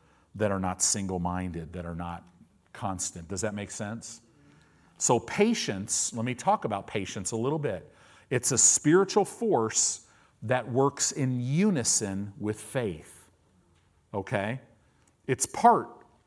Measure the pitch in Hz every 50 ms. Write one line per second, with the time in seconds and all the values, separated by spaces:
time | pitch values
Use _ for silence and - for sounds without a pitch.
0 | _ _ _ _ _ _ - 101 104 104 98 95 92 92 92 - - - - 107
1 | 98 92 92 90 87 87 90 92 92 92 87 85 80 - 92 90 85 85 85 82
2 | 87 85 85 85 - - _ _ - - _ _ _ _ - - - 101 95 87
3 | - - - 92 82 82 98 92 113 107 101 104 104 98 - - 110 101 110 117
4 | - - - - - _ _ _ _ _ - _ _ _ _ _ _ _ _ -
5 | - - 131 117 - - - - 208 226 233 - - - 113 95 101 107 - -
6 | - - - 117 113 123 127 123 - 190 202 - - 123 104 98 95 - - 107
7 | 95 - - 107 92 - - 113 113 131 151 160 143 131 98 85 - - - _
8 | - - - - - _ 131 127 - - 135 113 - - - - - 147 156 185
9 | 196 190 - 214 196 - - - 240 220 180 123 113 110 - - - - - -
10 | - _ _ _ _ _ _ _ - 110 123 127 117 107 117 127 135 139 135 -
11 | - - - 165 139 131 127 123 120 123 139 160 196 214 190 139 113 - - -
12 | 110 101 95 98 101 104 104 - 101 104 107 - - - - 135 120 104 85 78
13 | 76 - - - - - _ _ _ _ _ _ _ _ _ _ _ _ _ _
14 | _ _ - 104 98 - - 104 98 107 123 135 - - _ _ _ _ _ _
15 | _ _ _ _ _ - 131 - - - - - - 233 233 202 214 - - -
16 | - _ _ _ _